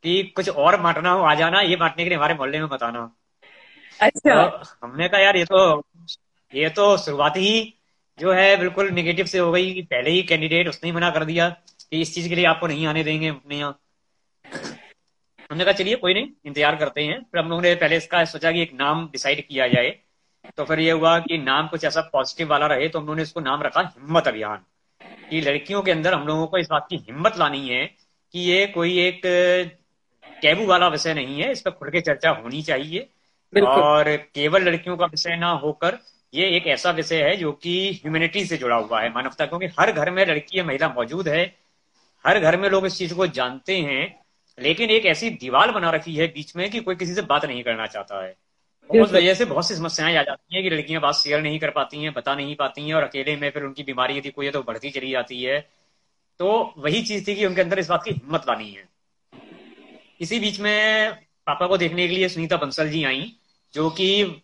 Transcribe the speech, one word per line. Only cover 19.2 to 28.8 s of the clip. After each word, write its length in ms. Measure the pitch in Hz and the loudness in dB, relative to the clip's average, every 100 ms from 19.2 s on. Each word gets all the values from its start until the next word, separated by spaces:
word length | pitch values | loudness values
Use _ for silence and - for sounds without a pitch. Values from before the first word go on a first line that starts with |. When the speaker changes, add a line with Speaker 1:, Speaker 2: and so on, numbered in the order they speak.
| 139 147 - | -2 -2 -4
Speaker 1:
किया 200 | 135 127 | -2 2
जाए, 300 | 123 123 196 _ _ _ _ - - | 2 0 -4 _ _ _ _ -20 -10
तो 80 | 143 | -4
फिर 140 | 160 | 0
ये 120 | 160 | 2
हुआ 280 | 165 165 170 | 4 4 4
कि 180 | 165 165 | 2 -4
नाम 300 | 135 147 156 | 0 0 0
कुछ 180 | 165 156 | -2 -2
ऐसा 160 | 147 | -2
positive 480 | 156 143 131 - 165 | -2 -2 -2 -4 -2
वाला 180 | 143 151 | 2 2
रहे, 220 | 139 151 | 2 0
तो 100 | 160 | -4
हम 60 | 151 | -6
लोगों 100 | 156 | -6
ने 60 | |
इसको 180 | 156 - | -6 -6
नाम 220 | 143 143 | -4 -2
रखा 200 | 139 151 | -2 -2
हिम्मत 460 | 170 - 139 165 143 | -2 -6 0 2 2
अभियान, 320 | 110 107 104 _ _ _ _ - - - | -2 -6 -8 _ _ _ _ -20 -20 -8
कि 120 | 156 | -4
लड़कियों 400 | 143 143 - 202 | 0 -2 -2 -4
के 100 | 185 | 0
अंदर 220 | 165 160 | 0 2
हम 140 | 175 147 | 0 -2
लोगों 200 | 156 160 | -2 0
को 100 | 190 | -2
इस 100 | 160 | 0
बात 160 | 151 147 | -2 -2
की 60 | 165 | -12
हिम्मत 380 | - 131 180 165 | -12 0 0 2
लानी 320 | 151 139 135 | 0 0 -4
है 160 | 123 156 _ _ _ _ | -4 -4 _ _ _ _
कि 60 | 175 | -6
ये 260 | 180 180 202 | 0 2 2
कोई 340 | 185 | 0